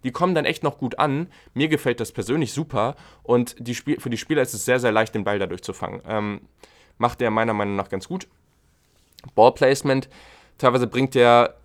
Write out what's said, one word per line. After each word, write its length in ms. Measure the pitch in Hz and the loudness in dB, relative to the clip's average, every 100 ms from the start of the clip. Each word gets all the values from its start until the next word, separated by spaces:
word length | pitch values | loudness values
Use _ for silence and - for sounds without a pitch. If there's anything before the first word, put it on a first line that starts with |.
die 80 | 127 | -8
kommen 240 | - 180 | -2 0
dann 100 | 165 | 0
echt 180 | 143 160 | -2 -2
noch 160 | 147 - | -4 -4
gut 200 | 127 - | -8 -2
an. 280 | 147 139 175 - _ | -2 -2 -6 -12 _
Mir 140 | 123 156 | -4 0
gefällt 320 | 151 131 123 | 0 0 -2
das 120 | 113 | -6
persönlich 400 | - 95 151 135 | -6 -2 -2 -2
super 440 | - 160 110 117 - - - | -4 -4 -2 -2 -4 -20 -18
und 320 | - 123 120 - | 0 0 0 -8
die 160 | 120 | -10
Spiel-, 240 | 120 - 147 | -8 -4 -6
für 100 | 123 | -4
die 80 | 113 | -8
Spieler 240 | - 151 | -2 -2
ist 120 | 127 | -2
es 120 | 107 | -4
sehr, 140 | 107 123 | -2 0
sehr 120 | 120 | 2
leicht, 240 | 110 110 | 2 0
den 80 | 110 | -4
Ball 160 | 98 104 | -4 -4
dadurch 220 | 92 90 | -4 -6
zu 100 | - | -12
fangen. 300 | 92 92 95 - | -10 -10 -10 -8
Ähm, 340 | 107 104 101 - _ - _ _ _ | -6 -6 -8 -14 _ -20 _ _ _
macht 240 | 120 - | -4 -2
der 100 | 120 | -2
meiner 220 | 107 113 | 0 0
Meinung 220 | 104 101 | -2 -2
nach 140 | 98 95 | -4 -6
ganz 180 | 95 - | -10 -8
gut. 200 | 185 - _ _ _ _ _ _ _ _ - - | -12 -12 _ _ _ _ _ _ _ _ -20 -4
Ballplacement, 760 | - 120 - 131 135 139 135 - - - - _ _ | 6 6 6 2 2 0 -2 -2 -20 -20 -20 _ _
teilweise 300 | 131 123 120 | 2 2 0
bringt 280 | 127 131 | 0 0
der 400 | 131 120 120 120 - | 4 6 6 4 -2